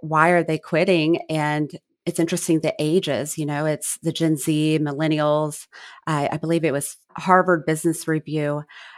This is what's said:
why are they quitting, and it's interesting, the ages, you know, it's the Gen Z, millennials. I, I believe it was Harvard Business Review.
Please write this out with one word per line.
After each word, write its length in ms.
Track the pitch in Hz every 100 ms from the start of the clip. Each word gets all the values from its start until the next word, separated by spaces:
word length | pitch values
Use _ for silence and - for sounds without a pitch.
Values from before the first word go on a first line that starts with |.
why 260 | 160 156 165
are 160 | 175
they 140 | 165 156
quitting, 640 | - 160 190 175 156 170 -
and 400 | 156 147 151 147 170 _ _
it's 140 | - 170
interesting, 400 | 165 175 - 160
the 160 | 156 -
ages, 580 | 151 180 196 123 151 -
you 80 | 147
know, 180 | 147
it's 320 | 156 147 - -
the 80 | 160
Gen 260 | 151 165 151
Z, 440 | - 151 156 156
millennials. 840 | 151 139 156 151 151 151 151 147 - - - -
I, 260 | - 151 143
I 40 | 156
believe 280 | 160 165
it 80 | 156
was 240 | 139 139 - _ -
Harvard 480 | 185 185 180 170
Business 440 | 160 160 170 160 -
Review. 560 | 156 151 151 147 147 151 - -